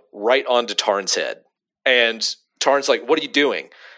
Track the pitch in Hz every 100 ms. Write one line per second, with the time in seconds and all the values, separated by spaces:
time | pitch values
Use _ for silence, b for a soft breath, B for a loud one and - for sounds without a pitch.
0 | _ 101 107 135 127 120 117 98 - 101
1 | 92 90 67 - _ _ _ _ 135 123
2 | 117 113 - - _ - 143 139 139 120
3 | 120 156 143 - 143 90 - B B